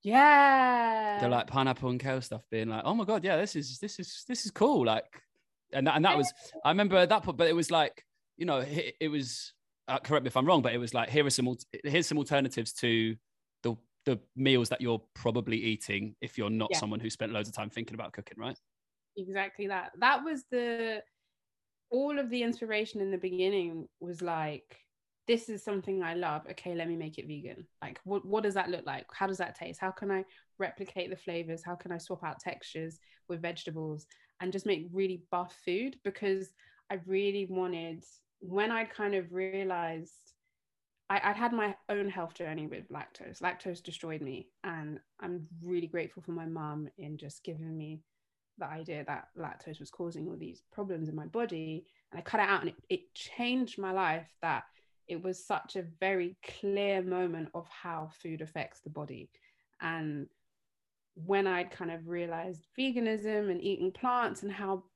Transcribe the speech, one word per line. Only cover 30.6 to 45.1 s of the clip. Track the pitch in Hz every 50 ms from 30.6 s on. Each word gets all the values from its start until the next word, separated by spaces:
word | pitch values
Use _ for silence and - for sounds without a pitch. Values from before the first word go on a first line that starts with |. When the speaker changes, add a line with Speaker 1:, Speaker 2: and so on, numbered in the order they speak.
| 196 180 - - 196 185 - 190 175 185
Speaker 1:
the | 185
flavors? | - - - 170 170 170 160 165 165 165
How | 175 175
can | 175 - 175
I | 180 170
swap | - - 185 170 -
out | 160 139 -
textures | - 180 - - - - - 160 160 165 160 - _ _ _ _ _ _
with | 175 165
vegetables | 165 170 170 170 - 170 156 160 156 156 151 151 151 _ - _ _ _ _ _
and | 185 185
just | 185 196 190
make | 208 196 156 160 180
really | 170 190 196 190 185 175 175 _
buff | - 175 180 175 - - -
food?" | - 175 196 240 269 262 - _
Because | 202 196 - 214 202 190 190 190 185 _ _ - - _ _ _ _
I | 196 190 170
really | 185 190 190 202 202 196 202 196
wanted, | 180 185 185 180 180 180 165 165 165 160 165 - - - - _ _ _ _
when | - 180 180 196 208 226
I | 233 226 226
kind | 220 - - 208 202 202
of | 190 180 170
realized, | 175 185 190 190 190 196 196 190 180 175 170 165 165 160 165 - - - _ - _ _ _ _ _ _ _ _ _ _ _ _ _ _ _ _
I, | 196 202 -
I'd | 202 208 208
had | 240 240 240
my | 233 214 208 196 - _ -
own | 208 202 202 202
health | 185 185 170 165 -
journey | - 175 156 156 160 151 151
with | - - - -
lactose. | - 147 - - _ - - - - -
Lactose | 175 180 175 - - 196 175 170
destroyed | - - 160 - - 165 160 156
me. | 151 135 135 - - _ _ _ -
And | 190 170 160 151 151 151 - _ _